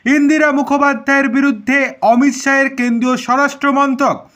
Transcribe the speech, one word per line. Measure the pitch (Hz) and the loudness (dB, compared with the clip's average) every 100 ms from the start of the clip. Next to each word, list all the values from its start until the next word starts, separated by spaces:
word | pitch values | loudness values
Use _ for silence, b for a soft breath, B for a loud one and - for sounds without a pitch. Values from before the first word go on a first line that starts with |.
| 233 294 | -2 2
ইন্দিরা | 285 311 302 | 2 2 2
মুখোপাধ্যায়ের | 277 277 277 285 269 - 277 277 | 0 0 0 0 -2 -2 0 0
বিরুদ্ধে | 254 277 214 247 277 254 - | 0 0 -2 -2 -2 -2 -2
অমিত | 208 240 277 | 0 2 2
শাহের | - 277 269 269 269 | 0 0 0 0 -2
কেন্দ্রীয় | 247 233 254 247 | -2 0 0 -2
স্বরাষ্ট্র | - 262 277 277 277 | -2 0 0 0 -2
মন্ত্রক | 277 277 262 262 143 - | 0 0 0 -2 -2 -8